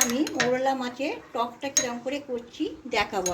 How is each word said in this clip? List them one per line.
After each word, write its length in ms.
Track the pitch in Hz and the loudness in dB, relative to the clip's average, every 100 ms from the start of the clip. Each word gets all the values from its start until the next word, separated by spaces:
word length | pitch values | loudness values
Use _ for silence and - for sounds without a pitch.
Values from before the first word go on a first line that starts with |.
আমি 160 | 240 247 311 - | 4 2 0 2
মৌরলা 380 | 240 254 269 262 | 2 4 2 2
মাছের 380 | 247 - 294 466 - | -2 -2 -4 -4 -6
টকটা 340 | 240 233 - 277 - | -2 -2 -2 0 0
কিরম 220 | 247 240 262 | 0 -4 -4
করে 140 | 285 - | -4 -4
করছি 360 | 240 - - 359 - 247 | -6 -6 -4 -4 -4 0
দেখাবো 360 | 220 208 202 185 | 2 2 0 0